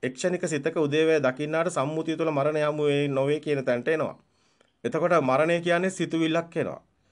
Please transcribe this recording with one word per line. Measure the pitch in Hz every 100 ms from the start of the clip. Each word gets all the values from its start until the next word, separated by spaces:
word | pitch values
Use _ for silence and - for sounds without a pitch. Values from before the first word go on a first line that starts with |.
එක්ෂණික | 180 - 185 175 175
සිතක | 147 165 165
උදේවැය | 151 151 160 160
දකින්නාට | 131 131 147 156 165
සම්මුතිය | 160 135 156 160 156
තුළ | 165
මරණය | 147 139 156
හමු | 151 147
වේ | 147 143 143
නොවේ | 135 139 147
කියන | 147 147
තැනට | 135 123 123
එනවා. | 160 127 - _ _ _ _ _ _
එතකොට | - 160 170 170
මරණය | 135 131 160 170
කියන්නේ | 170 170 185
සිතුවිල්ලක් | 185 170 165 160 165 170 170
එනවා. | 110 71 _ _ _